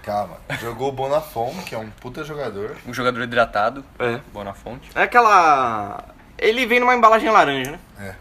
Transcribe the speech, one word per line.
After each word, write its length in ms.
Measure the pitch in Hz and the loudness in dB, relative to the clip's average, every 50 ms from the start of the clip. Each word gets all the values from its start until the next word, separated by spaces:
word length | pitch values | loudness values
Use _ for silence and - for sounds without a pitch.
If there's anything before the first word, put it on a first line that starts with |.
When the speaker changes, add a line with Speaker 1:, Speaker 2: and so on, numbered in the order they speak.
| - | -8
Speaker 1:
Calma. 340 | - 104 104 101 90 80 - - - - 120 | -4 -4 -4 -4 -6 -10 -18 -12 -10 -10 -8
Jogou 280 | 107 117 117 113 131 139 | -8 -10 -8 -6 -6 -6
o 20 | |
Bonafont, 720 | 139 123 135 135 143 151 151 - - 120 117 127 151 190 185 | -4 -4 -4 -2 -2 -2 -2 -4 -6 -4 -4 -4 -6 -10 -12
que 100 | - - | -10 -10
é 40 | 117 | -10
um 120 | 110 110 | -10 -12
puta 340 | 107 - - 123 123 160 151 | -16 -16 -16 -14 -12 -12 -12
jogador. 500 | 147 156 147 139 120 101 98 101 110 147 - - | -10 -10 -8 -8 -8 -8 -8 -10 -10 -10 -14 -14
Speaker 2:
Um 80 | 120 120 | -12 -8
jogador 280 | 120 123 123 123 117 123 | -2 -2 -2 -2 -2 -6
hidratado. 600 | 117 117 117 117 110 - 104 104 113 127 139 135 - - - | -4 0 0 0 2 2 0 0 0 -2 -4 -16 -18 -10 -6
Speaker 3:
É. 220 | 127 120 117 123 - - - | -4 -4 -4 -6 -8 -14 -14
Speaker 2:
Boa 100 | 101 101 | -12 -10
na 80 | 98 98 | -10 -12
fonte. 360 | - - - 117 135 - - - | -12 -14 -14 -14 -14 -16 -10 -2
Speaker 3:
É 100 | 131 185 | -2 -2
aquela, 1000 | 202 - 247 240 220 208 190 170 156 147 139 131 120 113 107 104 101 104 - - - - - - - - - | 4 4 6 6 8 6 6 6 6 4 4 2 0 -2 -4 -6 -8 -10 -12 -14 -16 -20 -20 -20 -20 -12 -2
ele 280 | - 208 220 247 262 | 0 0 2 2 0
vem 140 | 220 233 247 | 2 2 2
numa 120 | 247 247 254 | 4 4 2
embalagem 360 | 247 226 220 220 220 - 226 | 6 6 6 6 6 2 4
laranja, 420 | 220 202 165 143 139 135 127 135 | 4 4 4 4 2 -2 -4 -6
né? 80 | 151 175 - - - - | -8 -12 -16 -20 -18 -14
Speaker 1:
É. 140 | 101 98 92 - | -14 -14 -14 -16